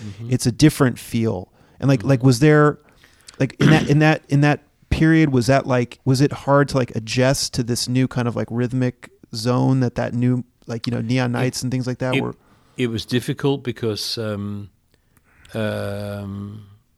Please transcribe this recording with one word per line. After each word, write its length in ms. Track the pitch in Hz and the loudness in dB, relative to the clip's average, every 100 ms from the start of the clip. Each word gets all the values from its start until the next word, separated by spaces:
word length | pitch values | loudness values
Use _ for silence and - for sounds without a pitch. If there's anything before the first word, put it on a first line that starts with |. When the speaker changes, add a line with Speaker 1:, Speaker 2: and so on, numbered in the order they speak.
Speaker 1:
Mm-hmm. 280 | 107 98 117 | -16 -14 -4
Speaker 2:
it's 120 | 123 127 | -2 0
a 60 | |
different 480 | 110 151 - 131 117 | 2 4 4 2 0
feel. 520 | - 117 113 95 95 _ _ - | -6 -4 -2 -4 -10 _ _ -4
And, 80 | 135 | 0
like, 120 | 135 | 0
Speaker 1:
Mm-hmm. 80 | 110 | 2
Speaker 2:
like, 140 | 135 | 2
was 160 | 131 120 | 4 4
there, 360 | 151 151 147 147 _ _ _ _ - - | 6 6 4 0 _ _ _ _ -14 -4
like, 160 | 135 - | -4 2
in 100 | 143 | 4
that, 180 | 156 - | 4 4
in 100 | 147 | 4
that, 220 | 151 156 - | 4 2 0
in 120 | 139 | 2
that 200 | 147 147 _ _ _ | 2 0 _ _ _
period, 400 | - 160 160 156 | 2 4 4 4
was 160 | 131 113 | 2 2
that, 180 | 135 160 | 2 2
like, 320 | 127 123 - - | -2 -2 -4 0
was 160 | 131 | 2
it 100 | 143 | 2
hard 380 | - - 143 139 | 0 2 2 4
to, 80 | 135 | 0
like, 180 | 123 - | -2 -6
adjust 580 | 110 123 127 143 - - | -4 0 0 0 -2 -4
to 80 | |
this 240 | 117 117 - | -4 -4 -2
new 200 | 127 131 | 0 0
kind 200 | - 120 | -2 -4
of, 80 | 113 | -4
like, 120 | 110 | -4
rhythmic 580 | 117 123 127 127 - - _ - 117 | -4 -2 -2 -2 -4 -14 _ -16 -6
zone 440 | 113 123 131 131 | -2 0 2 2
that, 160 | 123 - | 0 -2
that 180 | 117 | -4
new, 300 | 120 123 123 117 _ - | -2 0 0 -4 _ -12
like, 180 | 117 - | -8 -6
you 60 | |
know, 100 | 117 | -4
Neon 300 | 113 127 123 | -2 -2 -2
Speaker 1:
It, 20 | 120 | -2
Speaker 2:
Nights 240 | 127 - | -4 -4
and 80 | 127 | -6
things 160 | 127 123 | -4 -4
like 100 | 123 | -6
that 140 | 127 131 | -4 -2
Speaker 1:
it, 60 | |
Speaker 2:
were? 140 | 120 120 _ _ _ - | -4 -8 _ _ _ -6
Speaker 1:
it 100 | 123 | -4
was 160 | 113 | -4
difficult 600 | - 123 117 139 143 139 | -4 -4 -2 -4 -2 -2
because, 520 | 123 113 117 104 - - | -6 -6 -6 -6 -6 -8
um, 500 | 110 104 101 101 101 _ _ _ _ _ _ _ _ 113 | -6 -6 -8 -10 -14 _ _ _ _ _ _ _ _ -6
um, 1120 | 107 104 101 101 104 101 101 98 101 107 101 104 _ | -4 -4 -6 -8 -8 -10 -10 -10 -12 -14 -20 -20 _